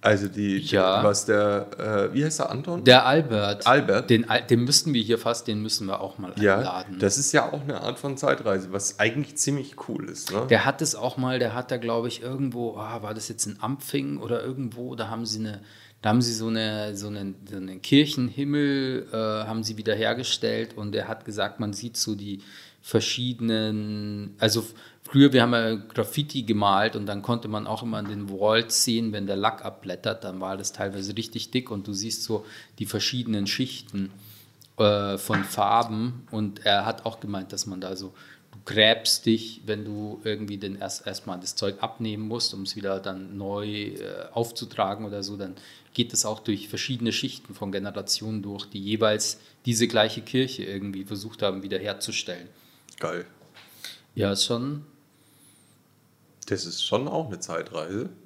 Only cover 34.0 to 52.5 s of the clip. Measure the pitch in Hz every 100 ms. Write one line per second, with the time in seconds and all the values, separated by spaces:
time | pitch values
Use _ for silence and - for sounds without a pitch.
34 | 95 - - - - _ - - 107 104
35 | 101 98 - 104 95 - 101 110 113 107
36 | 120 123 - 107 107 101 - 101 107 110
37 | - - 110 101 95 98 107 92 92 95
38 | 95 - - - _ - - 104 107 117
39 | - - - 113 113 - 107 107 107 104
40 | 104 110 113 107 104 101 101 98 98 -
41 | - 95 - 90 92 - 101 98 117 -
42 | 113 104 107 117 - 101 98 110 98 95
43 | 98 95 95 98 98 101 104 104 104 98
44 | 98 92 - - 117 - 113 - 95 104
45 | 107 101 98 101 95 92 - - _ -
46 | 120 - 107 107 - 101 - 113 - 127
47 | 117 107 131 - - 98 101 98 101 98
48 | 95 - 110 110 98 98 - 101 98 107
49 | 110 107 - - - _ - 113 117 113
50 | 110 117 - 131 131 - 95 98 101 95
51 | 95 107 107 - 101 95 98 95 101 98
52 | - 110 - 87 87